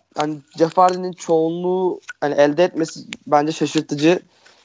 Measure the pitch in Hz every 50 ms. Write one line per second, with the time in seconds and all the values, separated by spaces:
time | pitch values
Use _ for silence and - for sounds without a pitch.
0 | _ _ - - 151 151 156 147 135 _ - 156 165 165 - 185 180 185 185 180
1 | 185 185 170 - - - 165 160 160 165 170 175 180 180 185 185 185 180 - -
2 | _ - - - 151 143 143 143 143 147 147 151 175 185 - 147 165 160 - 147
3 | 139 - - - - 135 151 147 147 156 156 - 156 147 - 156 151 - 151 143
4 | 147 165 175 - - _ _ _ _ _ _ _